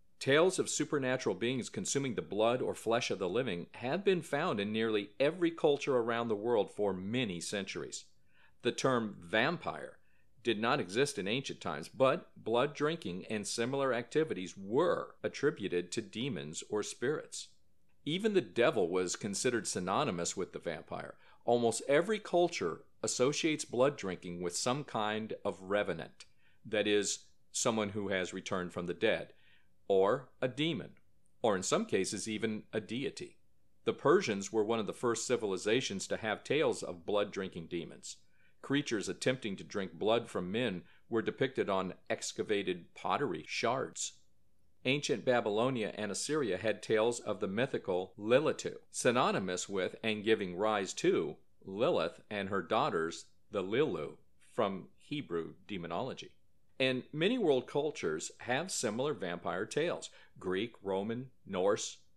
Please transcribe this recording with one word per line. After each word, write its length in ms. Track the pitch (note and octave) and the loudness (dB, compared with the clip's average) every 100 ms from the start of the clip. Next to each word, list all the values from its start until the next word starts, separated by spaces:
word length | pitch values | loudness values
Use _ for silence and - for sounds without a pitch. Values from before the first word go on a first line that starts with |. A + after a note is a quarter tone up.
| - - | -20 -4
Tales 400 | C3 D3 F#3 F3+ | 4 6 6 2
of 100 | A#2 | 0
supernatural 640 | - C#3 D3 B2+ B2+ A#2 | -2 0 0 0 0 0
beings 340 | F2+ A#2 C3 G2 | 0 0 -2 -4
consuming 460 | - F2+ C#3 C3+ | -6 -2 -2 -2
the 80 | G2 | -4
blood 400 | D#2 G2 A2+ B2+ | -2 2 4 4
or 120 | G#2+ | 0
flesh 360 | F#2+ A2 A#2 - | -2 2 2 2
of 80 | F#2+ | -2
the 100 | F#2 | 0
living 380 | G#2+ C3 F2 - | 0 0 -4 -6
have 320 | - B2 F3 | -8 -4 0
been 180 | G3 F3+ | 2 2
found 380 | - C#3+ F3 A2 | 2 0 0 0
in 120 | G#2 | 0
nearly 380 | A2 A2+ G#2+ G2+ - | 0 2 2 0 0
every 320 | C#3+ F3+ E3+ | 0 2 0
culture 460 | E3+ D#3+ C#3+ - B2 | 4 2 4 2 2
around 320 | A2+ A#2 A#2 | 2 0 0
the 80 | G#2 | 0
world 340 | A#2 A2+ F#2 | 2 4 2
for 220 | - G2+ | 2 0
many 480 | F#2 G2 B2 A2+ E2+ | 0 -2 -2 -2 -4
centuries. 640 | - G#2 F#2+ E2+ B1 - - - - - - - | -4 -4 -4 -6 -6 -10 -14 -20 -20 -20 -20 -4
The 100 | A#2+ | -2
term 440 | - C#3 B2 A2 G2 | 2 2 2 0 -6
vampire 800 | F2 A2 C3+ F3 - D#2 C#2 - - - - - | 0 4 4 0 -6 -8 -10 -14 -20 -20 -20 -6
did 160 | A#2+ G#2 | -2 0
not 200 | A#2 C#3+ | 2 0
exist 380 | F2+ G#2+ C#3+ - | 0 0 0 0
in 80 | F#2+ | -2
ancient 340 | B2+ - - | -2 -4 -6
times, 280 | F#2 D2 - | -6 -6 -6
but 420 | - C3 D#3+ - - | 2 2 2 -4 -10
blood 380 | A2 A#2 D3 | 0 2 2
drinking 500 | D3 D3 E3 F2+ F2 - | 0 -2 -2 -6 -8 -4
and 160 | G#2+ G2 | -4 -2
similar 460 | - A#2+ C#3 C3+ | -2 -2 0 0
activities 600 | A#2 A#2+ D3 D#3 F#2 F#2 G2 | 0 0 0 0 -2 -8 -10
were 580 | G2 B2+ F3 E2 - - | -2 2 4 2 -2 -6
attributed 680 | G#2+ - C#3 - F#2 F2 F2+ | -6 0 0 0 0 -2 -2
to 100 | - | -4
demons 600 | G2+ G#2+ C3+ E2+ D2 E2 - | -6 -4 -4 -4 -6 -10 -4
or 120 | G#2 | -4
spirits. 640 | G2+ - B2 D#3 - - - - - - - - | -4 -4 -2 -2 -6 -12 -12 -18 -20 -20 -20 -10
Even 300 | C#3+ F3 A3 | -4 0 2
the 60 | F#3+ | 2
devil 480 | G#2 A#2 B2+ A#2 E2+ | 2 4 4 4 2
was 280 | F#2 F2+ - | 2 0 -2
considered 500 | G#2+ G2 B2+ A#2 - | -4 -2 0 0 -2
synonymous 720 | G2+ F2+ A2 C#3+ F2 E2+ G2 | -4 0 0 0 -2 -4 -4
with 160 | F2+ | -6
the 60 | - | -6
vampire. 560 | F2 D#2+ - F2 - - - - | -6 -6 -6 -8 -10 -14 -20 -6
Almost 380 | - A#2+ A#2 - - | 2 4 4 0 4
every 300 | D3 F#3 G#3+ | 4 4 -2
culture 640 | - F3 F3 - E2+ D#2 - - | 2 2 4 2 -4 -4 -12 -6
associates 640 | A2 - B2+ D3 D#3+ D3 | -2 2 2 2 0 -2
blood 320 | - A#2 C#3 C#3+ | -2 2 2 2
drinking 440 | F#2+ E2+ F2+ F2 | -4 -6 -8 -6
with 160 | F2 - | -4 -2
some 260 | B2 C#3+ | 0 -2
kind 500 | C#3 A#2 G#2+ G#2+ A2 - | -2 -2 -2 -2 -6 -6
of 140 | G2+ F#2 | -6 -4
revenant, 640 | F#2+ G2+ F#2+ E2 A#1 - - - - - | 2 2 4 0 -6 -14 -20 -20 -20 -20
that 220 | G#2+ G#2+ G#2 | -2 2 6
is, 340 | G#2 G2+ - - - - | 4 4 -2 -8 -20 -8
someone 380 | - B2+ A2 G#2 | -2 2 2 0
who 200 | G#2 G2 | -2 0
has 240 | F#2+ F2+ | 0 0
returned 400 | F#2+ - F#2 F2 | -4 -2 -2 -2
from 140 | G2 F2 | -4 -4
the 80 | |
dead, 380 | E2+ A2 E2+ - - - - - - - | 0 2 2 -2 -16 -20 -20 -20 -6 4
or 400 | F#2+ G2 C3+ - - | 6 6 4 -2 -4
a 80 | C3 | -4
demon, 420 | A#2+ D#3 B2 - - - - - - | 0 0 -2 -6 -14 -20 -20 -20 0
or 120 | A#2 | 2
in 80 | F#2+ | 2
some 220 | - E3 | 2 0
cases 440 | A3 G2+ F2+ G2+ A2 | 2 0 0 -4 -4
even 340 | G#2+ A2 G#2+ - | -2 -2 -4 -6
a 80 | A2 | -6
deity. 560 | G2+ B2 C3+ - - - - - - - | -4 -4 -6 -6 -12 -16 -20 -20 -20 -6
The 80 | - | -2
Persians 600 | G#2+ C#3 F#3 D3 G2 F#2+ | 2 6 6 4 -2 0
were 120 | A2 | 2
one 140 | G#2 A#2 | 2 2
of 80 | F#2+ | -2
the 60 | |
first 340 | - B2 A2+ - | -2 0 0 0
civilizations 800 | A#2+ G#2+ F#2 G2+ B2 C3+ G2 - | 0 0 0 2 2 2 -4 -4
to 80 | F#2+ | -2
have 260 | A2 G2+ | -2 -2
tales 400 | - C#3+ C3+ F#2+ | 0 2 2 0
of 220 | - F2+ | -6 -8
blood-drinking 640 | F2+ G2+ G#2 G2 F#2+ F2+ D#2+ | 0 2 2 -2 -6 -6 -6
demons. 500 | F2 - - - - - - - - | -6 -6 -12 -16 -16 -20 -20 -20 -12
Creatures 460 | - C#3 C#3+ G#2+ F2+ | -2 0 0 -2 -2
attempting 480 | F2 C3 C3 A2 F#2+ | -2 0 0 -4 -6
to 80 | |
drink 280 | E2 G#2 F#2 | -6 -6 -6
blood 340 | E2 G2 A#2 A2 | -2 2 2 0
from 240 | G2 F2+ | -4 -2
men 300 | A2 B2 F2+ - - - | -2 -2 -4 -10 -20 -4
were 140 | A2+ | -2
depicted 460 | G#2+ - C3+ A2+ G2 | 0 0 0 0 0
on 260 | F#2+ F#2 - - | 0 0 -4 -6
excavated 880 | A#2 - - G2+ G2+ F#2 F2+ - | -4 -4 -4 0 0 0 -4 -8
pottery 500 | - F#2 G2+ C3+ D#2+ D2 | -6 -2 0 0 -4 -6
shards. 680 | - A#2 C3 - - - - - - - - - - | -2 0 0 -4 -6 -8 -10 -20 -20 -20 -20 -20 -4
Ancient 400 | B2+ D3 - A#2+ | 0 0 0 0
Babylonia 680 | B2+ A#2+ G#2+ G#2 B2+ B2+ G2+ - | 2 2 2 2 2 0 -2 -4
and 140 | G#2 | -4
Assyria 480 | F#2+ - D3+ A#2 F#2 | -4 -2 0 0 0
had 220 | A2 G#2 | 0 0
tales 400 | - A2 A2+ A#2+ | 2 4 4 2
of 200 | - G2 | -4 -4
the 80 | G2 | -2
mythical 640 | G2+ C3+ A#2+ - F2+ F#2 - | 0 0 -2 -2 -2 -2 -6
Lilitu, 580 | G#2+ C3 D3+ - - - - | 4 4 4 -2 -6 -8 -12
synonymous 760 | - C3 A#2+ F3 E3+ F#2 F2+ - | 0 2 4 4 2 0 -2 -2
with 280 | G2 F2+ - | -2 -2 -2
and 220 | A2+ G#2+ | -4 0
giving 320 | G#2 G#2+ F#2 F2+ | 2 2 2 -2
rise 380 | G#2+ G#2 F#2+ | 0 0 -2
to 420 | - - C#3+ D2 - - - | 0 2 2 0 -6 -16 -20
Lilith 560 | - F#2+ D3 A#2 E2 - - | -8 0 2 2 0 -4 -8
and 180 | G#2 G2 | -6 -2
her 140 | G2 | -2
daughters, 640 | E2 A2 D3 F2+ E2 - - - - | 0 2 2 0 -2 -4 -14 -20 -8
the 120 | G#2 | -4
Lilu, 500 | F#2+ A#2 D3+ F2 C#2+ - - - - | 0 0 0 -2 -6 -10 -20 -20 -8
from 340 | - G2+ F#2+ D2+ - | -2 -2 -2 -10 -18
Hebrew 580 | - D3 G2+ E2+ E2 D2+ - | -10 -8 -4 -4 -4 -10 -10
demonology. 640 | G2 E2 F2 B2+ - - - - - - - | -8 -4 -4 -4 -8 -14 -20 -20 -20 -12 -2
And 240 | C3 B2+ - | 0 0 -4
many 260 | D3+ F3+ C4 | -2 0 2
world 300 | F3 C3 - | 4 2 2
cultures 640 | C#3+ D3+ - F2 D#2 - - | -2 -2 -2 -2 -2 -6 -8
have 340 | A2+ C3 F#3 | -2 -2 -2
similar 420 | - A#2 A2 C#3+ | -2 -2 0 -2
vampire 520 | A2 B2 F2 F#2 F2 A2 | -2 -4 -4 -2 -2 -2
tales. 440 | C#3+ E3 G2+ - - - - | -2 0 -2 -8 -14 -20 -8
Greek, 320 | F#2 F#2 A#2 - | -2 -2 -2 -6
Roman, 480 | G2 F#2+ G#2+ A#2+ C3+ - - | -2 -2 -2 -4 -8 -14 -4
Norse, 520 | F#2+ G2 A2 - - - | 2 4 2 -2 -10 -20